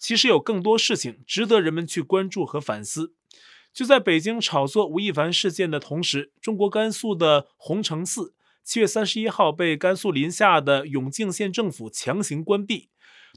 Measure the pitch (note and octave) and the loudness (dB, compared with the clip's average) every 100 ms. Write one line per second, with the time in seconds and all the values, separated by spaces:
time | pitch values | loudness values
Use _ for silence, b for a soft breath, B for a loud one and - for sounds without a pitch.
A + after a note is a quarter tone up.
0 | - A3+ C4 D#3 - G3+ G3 A3+ - G#3 | -2 2 4 4 2 -2 0 2 2 -2
1 | B2 A2 - F#3+ A3 A3 D#3+ D#3+ E3 F3 | -4 -12 -8 -4 2 2 2 -2 -4 -6
2 | C#3+ F#3+ F#3+ G3 C#3+ D3+ C#3 G#2+ G#2 D#3 | 0 -2 0 -4 -4 -4 -6 -8 -8 -8
3 | E3 _ _ b b b b - B3+ C4 | -8 _ _ b b b b -8 4 4
4 | F#3+ D#3+ F#3+ A#3 - D#3 C3+ G#3+ F3 D#3+ | 6 2 0 -4 -2 0 2 0 0 -2
5 | G3+ D3+ E3 F3 F#3+ E3+ F3 D3 - D3 | -2 0 0 0 -2 0 -2 -2 -6 -4
6 | E3+ C#3 C#3+ _ - G3+ G3+ G#3+ A3 G#3 | -2 -4 -6 _ -6 0 0 2 0 -2
7 | A3+ F3+ D#3+ C#3+ b b - G3 G#3 D#3+ | -4 2 6 4 b b -4 -4 -2 -4
8 | F3+ A#3+ E3+ _ _ _ - A#3 G3+ A3 | -4 -6 -8 _ _ _ -6 0 2 2
9 | G3+ A3 A3 - E3+ D#3+ F3 D3 F#3 F#3+ | -2 -2 -2 2 2 2 0 2 0 0
10 | G3+ C#3+ D#3 F3+ G#3 D#3+ C#3 C#3 D3 C3+ | 0 0 -2 2 4 4 4 0 0 -4
11 | C3 F3 G#3 F3 G3+ F3+ G#3 - A2 - | -4 -4 -4 -2 -4 -2 -4 -6 -12 -6
12 | B2+ F#3 - D3 E3 G3+ G3+ D3+ - b | -4 -2 -2 -4 0 0 0 -6 -8 b
13 | b b b | b b b